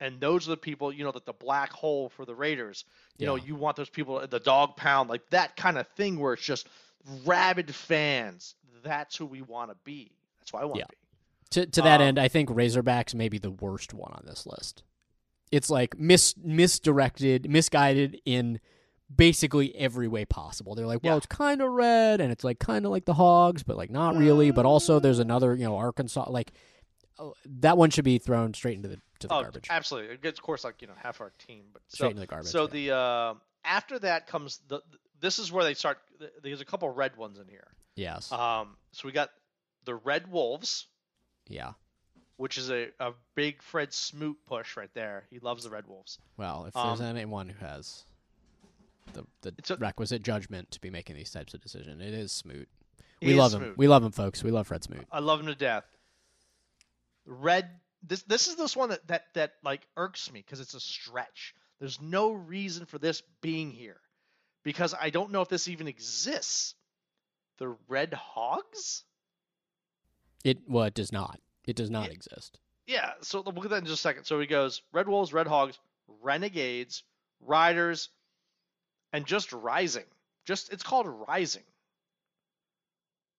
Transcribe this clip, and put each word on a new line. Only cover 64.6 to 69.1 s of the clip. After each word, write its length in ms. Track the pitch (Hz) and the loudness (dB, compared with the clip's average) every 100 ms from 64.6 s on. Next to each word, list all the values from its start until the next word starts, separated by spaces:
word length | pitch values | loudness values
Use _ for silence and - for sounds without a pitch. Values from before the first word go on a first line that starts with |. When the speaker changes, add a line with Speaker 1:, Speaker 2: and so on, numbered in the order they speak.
Speaker 1:
because 300 | 147 175 170 | -10 -4 -4
I 160 | 156 156 | -4 -4
don't 220 | 170 202 | -4 -4
know 80 | 196 | -4
if 80 | 180 | -2
this 200 | 180 180 | -4 -6
even 200 | 160 151 | -10 -12
exists. 840 | - - - - - - - - - _ _ _ _ _ _ _ _ | -12 -12 -8 -6 -6 -6 -6 -6 -12 _ _ _ _ _ _ _ _
The 100 | 127 117 117 | -12 -12 _
Red 240 | 135 160 | -4 -4
Hogs? 920 | 143 - 113 120 202 - 427 - - _ | -8 -12 -8 -4 -6 -8 -14 -10 -12 _